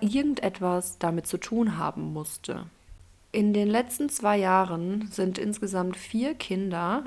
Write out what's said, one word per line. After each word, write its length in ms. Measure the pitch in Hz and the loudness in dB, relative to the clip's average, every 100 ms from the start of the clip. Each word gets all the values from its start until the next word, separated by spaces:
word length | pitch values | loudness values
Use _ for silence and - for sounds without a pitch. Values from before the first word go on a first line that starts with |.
irgendetwas 960 | 208 254 294 269 196 190 180 180 180 - | 2 2 2 0 -2 0 0 0 -2 -2
damit 280 | 170 170 - | -2 0 -2
zu 100 | 185 | -4
tun 400 | - 226 226 165 | -2 0 2 2
haben 360 | 156 160 156 | -2 -4 -6
musste. 520 | 156 151 - - - 170 - - - - - _ | -6 -8 -10 -8 -8 -10 -16 -20 -20 -20 -20 _
In 220 | 214 208 | 2 4
den 140 | 208 208 | 4 4
letzten 420 | 220 247 - 294 | 2 0 -2 -2
zwei 280 | - 208 208 | 0 2 4
Jahren 720 | 190 190 185 170 170 202 208 | 6 4 4 0 -2 -2 -4
sind 260 | 196 185 185 | -2 -2 0
insgesamt 600 | 214 208 202 185 185 180 | -2 -2 -2 -2 -2 -4
vier 380 | - 220 262 311 | -4 -2 -2 -2
Kinder 680 | - 190 190 170 175 240 | -4 -2 -2 -2 0 -2